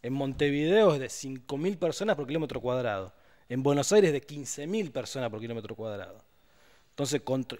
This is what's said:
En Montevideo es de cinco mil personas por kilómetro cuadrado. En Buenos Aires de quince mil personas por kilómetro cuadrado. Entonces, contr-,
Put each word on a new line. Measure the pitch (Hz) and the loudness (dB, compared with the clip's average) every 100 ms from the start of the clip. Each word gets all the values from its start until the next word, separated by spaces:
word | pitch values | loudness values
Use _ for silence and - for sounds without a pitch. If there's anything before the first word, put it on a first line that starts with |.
En | 123 | -2
Montevideo | 135 139 131 147 143 156 208 208 | -2 -2 2 2 4 4 6 6
es | 147 | 4
de | 127 | -2
cinco | - 135 131 - 139 | -8 -10 -10 -6 -2
mil | 175 180 | -2 0
personas | 170 - 208 156 | -2 0 0 0
por | 131 | 0
kilómetro | 160 147 127 | -2 -2 -2
cuadrado. | 123 127 120 98 95 _ _ _ _ | -2 0 0 -4 -6 _ _ _ _
En | 123 | 0
Buenos | 135 143 139 | 2 2 6
Aires | 208 190 | 6 6
de | 143 | 2
quince | - 147 131 - 147 | -6 -12 -10 -8 -4
mil | 220 175 | -4 -2
personas | 135 113 135 120 | -6 -6 -4 -4
por | 107 | -4
kilómetro | 117 117 107 110 | -8 -8 -8 -10
cuadrado. | 110 101 90 - _ _ _ _ _ _ _ | -8 -8 -10 -16 _ _ _ _ _ _ _
Entonces, | - 139 143 | -6 -2 -2
contr-, | - 131 123 | -2 -2 -2